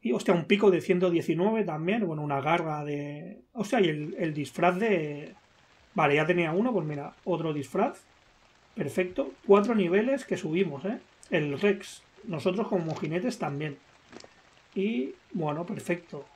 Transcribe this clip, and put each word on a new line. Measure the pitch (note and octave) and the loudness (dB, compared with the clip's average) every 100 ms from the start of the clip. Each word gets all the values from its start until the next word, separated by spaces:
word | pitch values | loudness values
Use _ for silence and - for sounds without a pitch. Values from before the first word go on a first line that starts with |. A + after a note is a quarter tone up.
Y, | A3 | 0
hostia, | A3+ - | 0 2
un | F3 | 2
pico | D#3 G3 G#3 | 4 6 6
de | E3+ | 4
ciento | D#3 F3+ F#3 | 2 2 4
diecinueve | E3+ D3+ D#3+ G3 A3+ | 2 0 2 2 2
también. | F3+ D#3 E3 A3+ F#3+ | -2 -2 -2 0 -2
Bueno, | D#3 | -4
una | D3 C#3 | -2 -2
garra | C#3 E3+ D#3+ D3+ | 2 0 0 -4
de, | D3 D3 C#3+ D3 F3 G#3+ - | -4 -6 -6 -10 -14 -18 -16
hostia, | B3 G3+ B3 | -8 -2 2
y | F3+ | 2
el, | D3+ D3+ - | 2 -6 -4
el | E3+ | -4
disfraz | D3+ C#3 - F3 F3+ | -4 -6 2 2 2
de, | A3+ F#3 D3+ D3 D3+ - _ _ _ _ _ | 2 0 0 -8 -12 -18 _ _ _ _ _
vale, | - D3+ | 0 4
ya | C#3+ | 4
tenía | D#3 F3 E3 | 4 2 2
uno, | E3+ A#3+ | 0 0
pues | G#3+ D3+ | 0 -2
mira, | D3 C#3+ - | -6 -10 -12
otro | - E3 D#3+ | -4 -2 -2
disfraz. | D3 C3+ F#3+ A#3 - _ _ _ _ _ _ _ - | -4 -4 0 0 -2 _ _ _ _ _ _ _ -8
Perfecto. | C#3+ - F3+ A3 C#4 - | -4 -2 -2 -2 -6 -6
Cuatro | - G3+ G#3 | 6 6 8
niveles | A3+ E3+ F#3+ A#3 C4+ | 2 4 2 2 0
que | - F#3+ | -2 -4
subimos, | F3+ E3 F#3 C#3 | -2 0 0 -2
¿eh? | F#3 C4 - _ - | -6 -6 -10 _ -4
El | E3+ D3 C#3 | -2 0 0
Rex. | G3+ G3+ - - _ - - | 2 0 -4 -18 _ -18 -8
Nosotros | E3 F#3+ F#3 A3 | -2 -2 0 0
como | G3 D#3+ | -2 -2
jinetes | D3 D#3 E3+ A#3+ - | -4 -4 -2 -4 -4
también. | D3+ C#3+ D3+ C#3 _ - _ - - - _ _ _ | -6 -4 -6 -8 _ -20 _ -20 -20 -20 _ _ _
Y, | - G3 A#3+ C#4+ G4 _ | -4 -2 -2 -4 -8 _
bueno, | - D3+ D3 F3 | -6 -4 -4 -6
perfecto. | G3 - F3 - D3+ C3+ | -8 -4 -6 -6 -16 -16